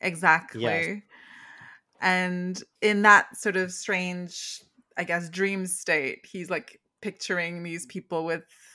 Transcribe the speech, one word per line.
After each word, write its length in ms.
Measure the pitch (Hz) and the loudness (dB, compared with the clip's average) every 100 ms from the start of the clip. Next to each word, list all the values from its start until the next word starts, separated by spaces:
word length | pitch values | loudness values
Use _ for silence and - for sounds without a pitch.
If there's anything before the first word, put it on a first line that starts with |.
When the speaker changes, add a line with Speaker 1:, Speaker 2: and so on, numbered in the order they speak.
Speaker 1:
Exactly. 600 | 185 165 175 160 - 113 | -6 0 4 4 0 -4
Speaker 2:
Yes. 340 | 117 165 165 208 - - - - - - - - _ - | -2 0 -2 -6 -12 -20 -20 -20 -20 -20 -20 -20 _ -4
Speaker 1:
And 600 | 190 185 180 180 180 185 - - | 0 2 0 -2 -6 -8 -12 0
in 220 | 214 208 | 2 6
that 340 | 214 208 - - | 10 10 8 -4
sort 200 | 220 185 | -2 0
of 160 | 185 | -2
strange, 880 | 180 - 190 180 180 175 - - - - _ _ - | -6 -4 -2 -2 -6 -10 -10 -12 -14 -18 _ _ -8
I 80 | |
guess, 240 | 175 170 170 | -4 -4 -4
dream 380 | 175 196 196 185 | -2 -2 -2 -4
state, 600 | - - 160 135 - - | -4 0 0 0 -6 -10
he's, 200 | 185 180 | -10 -6
like, 300 | 170 - - _ _ | -6 -8 -20 _ _
picturing 600 | 208 - - 180 170 175 | -12 -8 -4 -4 -4 -6
these 240 | 170 165 - | -8 -10 -10
people 380 | 185 - 170 | -12 -6 -4
with, 200 | 160 165 - - - | -2 -4 -6 -20 -20